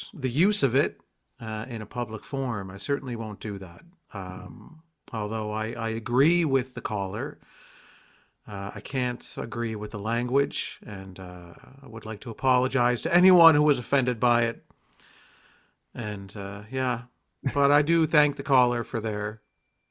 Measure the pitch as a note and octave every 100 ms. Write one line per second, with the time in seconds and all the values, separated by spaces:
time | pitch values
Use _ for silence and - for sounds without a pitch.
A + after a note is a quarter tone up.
0 | - D3 B2 C3 G3 G3+ B2 C3 F3 -
1 | _ _ _ - A2+ G#2+ B2+ A2+ G#2+ B2
2 | A2+ G#2+ - C3+ C3 G#2+ F#2+ F#2+ - C#3+
3 | C3 A2+ A2 G2+ G#2+ G2 F2+ E2+ - _
4 | _ G2+ F2+ F#2 F#2 G2 A2 - _ _
5 | - A2 G#2 A2 G#2+ G#2+ A2 A#2 A2+ A2+
6 | A2+ B2 D#3 F3 D#3 C3 A#2 A#2+ - G#2
7 | F#2+ G#2+ A#2+ - _ - - - - -
8 | _ _ _ _ A#2 G2 G2 - - C3+
9 | B2 A#2+ - C3+ A#2+ A#2 A#2 G#2+ G#2+ G#2
10 | G#2+ A#2 B2 C#3 C#3+ - - - B2+ G2
11 | F#2+ F#2 F#2 F2+ F2 - B2+ C3+ - A2+
12 | A2 G#2+ B2 A2 C3 B2+ B2+ B2+ B2 A#2+
13 | E3 F3 F#3 F3+ D#3+ D3+ D3+ B2 - C3+
14 | B2 A2+ B2 A#2 A#2 - _ _ _ _
15 | - _ _ _ _ _ _ _ _ C3+
16 | G#2+ G#2 G2 G#2 G2 G2+ G#2+ C3 C3 A#2
17 | A#2+ _ _ _ C3 C#3+ C#3+ D3 D3+ E3+
18 | D#3+ D3+ D3 C#3+ C#3 C3 B2 A#2+ - A#2
19 | A2 G#2 G#2 A2 _ _ _ _ _